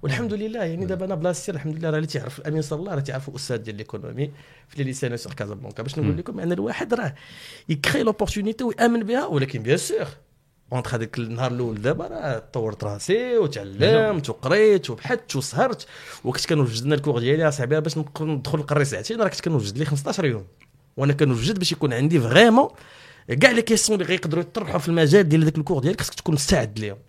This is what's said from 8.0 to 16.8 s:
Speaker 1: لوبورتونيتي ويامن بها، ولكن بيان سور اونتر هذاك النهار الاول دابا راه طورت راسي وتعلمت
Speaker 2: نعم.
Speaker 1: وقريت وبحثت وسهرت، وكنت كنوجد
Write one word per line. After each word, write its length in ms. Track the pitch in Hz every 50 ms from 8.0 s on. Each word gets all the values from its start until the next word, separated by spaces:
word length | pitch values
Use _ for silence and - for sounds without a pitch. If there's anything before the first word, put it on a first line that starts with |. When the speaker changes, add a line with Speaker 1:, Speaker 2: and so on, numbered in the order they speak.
Speaker 1:
لوبورتونيتي 640 | - - 208 - 208 170 - 214 196 214 220 - 254
ويامن 380 | 233 - - 233 233 233 233
بها، 240 | 220 196 240 262 294
ولكن 360 | 403 165 143 139 135 - 117
بيان 140 | 107 117 143
سور 300 | 180 - - - - 185 143 - - _ _ _ _ _ _ _ _ _ _
اونتر 240 | 123 127 120 - 127
هذاك 220 | 117 113 110 - 123
النهار 340 | 117 110 113 117 131 127
الاول 300 | 123 123 123 117 110 110
دابا 240 | 104 131 135 - 170
راه 320 | 190 - 110 - 147 123 113 - -
طورت 320 | - 127 113 110 104 - -
راسي 540 | 104 101 101 - - 185 226 247 254 240 233
وتعلمت 440 | 196 143 139 113 101 98 95 101
Speaker 2:
نعم. 400 | 139 196 226 226 220 214 208 165 139 -
Speaker 1:
وقريت 600 | 110 - - 127 165 208 214 214 208 185 - -
وبحثت 460 | 117 110 - - 254 - - - -
وسهرت، 500 | 139 135 - - 143 240 262 220 - - - - - - - - - -
وكنت 220 | 123 123 - -
كنوجد 380 | - 170 147 135 120 110 113